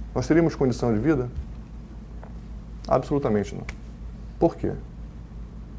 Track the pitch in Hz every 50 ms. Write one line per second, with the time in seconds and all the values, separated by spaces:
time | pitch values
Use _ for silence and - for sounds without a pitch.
0 | - - - 117 - - 156 170 170 156 - - 143 127 117 - - 120 110 104
1 | 120 156 160 127 123 123 - - - - - - - - - - - - - -
2 | - - - - - - - - - - - - - - - - - - 131 131
3 | 135 - 147 143 143 123 107 104 98 - 98 - - - - - - - - -
4 | - - - - - - - - 170 170 - - - 98 95 - - - - -
5 | - - - - - - - - - - - - - - -